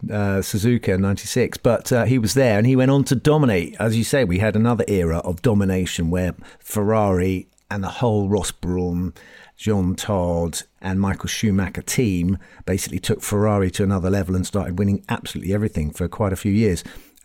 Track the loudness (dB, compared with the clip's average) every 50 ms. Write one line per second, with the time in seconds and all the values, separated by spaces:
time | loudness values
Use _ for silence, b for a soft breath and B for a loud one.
0 | -8 -6 -2 -2 0 0 0 0 0 -2 -2 0 2 2 2 2 2 0 0 2
1 | 2 0 0 -2 -4 -4 0 0 0 0 -2 0 2 2 2 2 0 0 0 2
2 | 2 2 2 2 0 0 2 2 4 4 4 4 4 4 4 4 4 4 4 2
3 | 2 2 0 2 2 4 4 4 4 4 2 2 0 -2 -4 -2 0 0 2 0
4 | 0 0 2 2 2 2 2 2 2 2 2 2 2 2 2 0 0 0 0 2
5 | 2 0 0 -2 -2 -4 -6 -2 0 2 2 2 2 2 0 0 -2 -4 -4 -4
6 | -2 -2 0 0 -2 -2 -4 -8 B B B B -14 -6 -4 -2 0 2 2 2
7 | 2 2 2 2 2 0 -2 -2 -6 -10 _ _ _ -8 -6 -6 -6 -6 -4 -2
8 | 0 0 2 2 2 2 0 0 0 -4 -8 -8 -6 -4 -2 -2 -2 -2 -2 -2
9 | -4 -4 B B B B B B B B B -8 -4 -2 0 0 0 0 -2 -2
10 | -4 -2 -2 0 0 0 0 0 -2 -2 -4 -8 -10 -12 _ _ -6 -4 -2 0
11 | 0 0 -2 -4 -6 -6 -4 -2 0 0 2 2 0 -2 -4 -8 -8 -4 -2 0
12 | 0 2 0 0 0 0 -2 B B B B B B -4 -4 -4 -4 -6 -8 -6
13 | -2 -2 -2 -2 -2 -2 0 0 2 2 2 2 0 0 0 0 0 0 0 0
14 | 0 0 0 0 0 0 -2 -2 -2 -2 -4 -4 -4 -2 -2 0 0 0 0 -2
15 | -2 -6 -8 -8 -8 -10 -10 -8 -4 -2 -2 0 -2 -2 -2 -2 -4 -4 -4 -4
16 | -6 -6 -2 -2 -2 -2 -2 -2 0 0 2 2 2 2 0 -2 B B B B
17 | B B B B